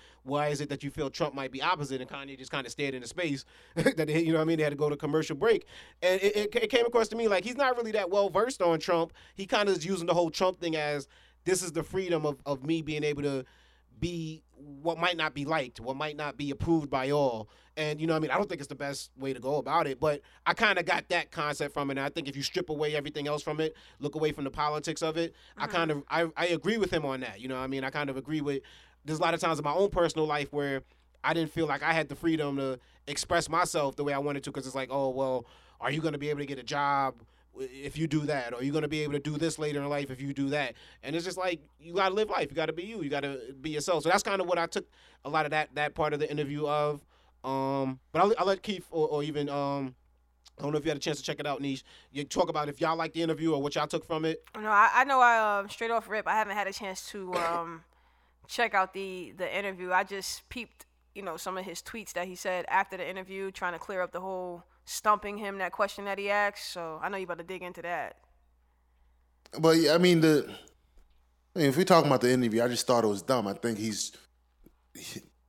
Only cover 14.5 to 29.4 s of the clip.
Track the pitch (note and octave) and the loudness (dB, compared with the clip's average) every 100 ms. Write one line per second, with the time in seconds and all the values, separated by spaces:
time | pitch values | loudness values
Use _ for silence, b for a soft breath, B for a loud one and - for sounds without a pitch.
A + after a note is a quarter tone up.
14.5 | - D3 C#3 D#3+ D#3+ F3 E3+ D#3 C3+ C#3+ | -20 -20 -6 -2 0 0 0 -2 -2 -2
15.5 | D#3+ B2 - A2+ C3+ D3+ D3+ D3 B2+ C#3+ | 0 -2 -8 -6 -4 -4 -4 -6 -4 -6
16.5 | C#3 E3 E3 C#3+ C3+ C3 D3 C#3 A2+ G#2+ | -2 2 2 2 0 2 2 2 0 -10
17.5 | b b - D3+ D3+ D#3+ D#3+ D#3 D#3 G3+ | b b -6 -4 -2 0 0 2 0 0
18.5 | F#3 C#3+ C3 C#3+ C#3 - - C3+ B2 B2+ | -6 -8 -8 -6 -6 -10 -8 -6 -4 -2
19.5 | D3 B2+ D#3+ D3 B2+ D3+ D3 b b - | -2 2 2 2 0 0 0 b b 0
20.5 | - A3 F#3 F3 E3+ - F3 C#3+ E3 D3 | 4 4 4 2 0 2 -2 -2 -4 -4
21.5 | C#3+ D3 C#3+ C#3 C3+ C#3 E3+ C#3 C3+ C#3 | -2 -4 -2 -2 -2 -4 -4 -8 -6 -4
22.5 | F3+ F3+ D3+ D3+ D3+ C#3+ D3+ D3 D3 D#3 | -4 -4 -2 -2 -2 -4 -6 -4 -4 -4
23.5 | D3+ D#3 - b b C#3+ D#3 D#3 D3+ C#3 | -2 -2 -4 b b -6 0 0 0 -4
24.5 | - D3 D3+ E3+ D#3 D#3+ D#3 E3+ b b | -2 -2 -2 -4 -2 -2 0 -2 b b
25.5 | b D3 F#3+ E3 D3 - D#3 E3 - F3 | b -2 0 0 -2 -2 0 0 0 0
26.5 | E3 F#3 A3+ F3+ E3+ D3 C3 B2 G2+ B2+ | 0 0 0 2 0 -2 -4 -6 -10 -6
27.5 | C3 C3 C3+ C3 D3+ C#3+ C3+ C3+ D#3 C#3+ | -4 -4 -2 -2 -2 -4 -4 -4 -4 -2
28.5 | C#3 b b b b C#3+ D#3 E3+ E3 | -4 b b b b -6 0 2 2